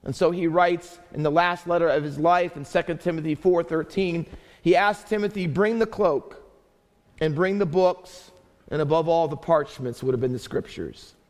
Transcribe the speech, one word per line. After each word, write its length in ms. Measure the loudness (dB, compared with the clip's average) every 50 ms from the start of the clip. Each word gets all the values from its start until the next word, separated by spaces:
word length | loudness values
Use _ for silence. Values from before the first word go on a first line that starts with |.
| -8
And 120 | -8 -2
so 160 | 0 0 0
he 160 | 2 0 -2
writes 500 | 0 2 4 2 2 2 -2 -6 -16 -20 -20 -20 -12 -8
in 80 | -2
the 100 | -2 2
last 360 | 2 2 2 2 -2 -4 -4
letter 220 | -2 0 2 2 2
of 140 | 2 0 -2
his 140 | -4 -4
life 400 | 0 2 4 4 4 2 -2 -6
in 80 | -12 -14
Second 360 | -2 -2 -2 -2 -2 -6 -4
Timothy 340 | -4 -4 -4 -2 -4 -4 -4
four 260 | 0 2 2 2 2
thirteen, 640 | 0 0 -2 -4 -4 -4 -2 -2 -2 0 -2 -4 -6 -8 -14 -20 -20 -20 -20 _ 2
he 120 | 4 4
asks 320 | 6 4 2 0 -2 -4
Timothy, 380 | -4 -2 -2 -2 -4 -4 -4 -4
"Bring 320 | -2 0 2 2 2 2
the 80 | 0 -2
cloak 580 | -2 0 0 0 2 2 0 -4 -8 -20 -20 -20 -20 _ _ _ _ _ _ _ _ _ _ _ _ _ -2
and 160 | -2 -2 0
bring 240 | 0 0 0 0 0
the 80 | -2
books, 640 | 0 2 4 2 2 2 -2 -12 -20 -20 -20 -20 -20 -20 -20 _ _ _ _ _ -6
and 120 | -2 -2
above 280 | 0 2 2 2 2 2
all, 180 | 2 2 2
the 80 | 0 -4
parchments," 640 | -8 0 2 2 2 2 -2 -10 -8 -8 -8 -8 -4
would 120 | -2 -2 0
have 80 | 0
been 100 | 0 -2
the 80 | -2 -4
scriptures. 760 | -8 -6 -6 -6 -6 -6 -12 -10 -10 -10 -12 -16 -20 -20 _ _ _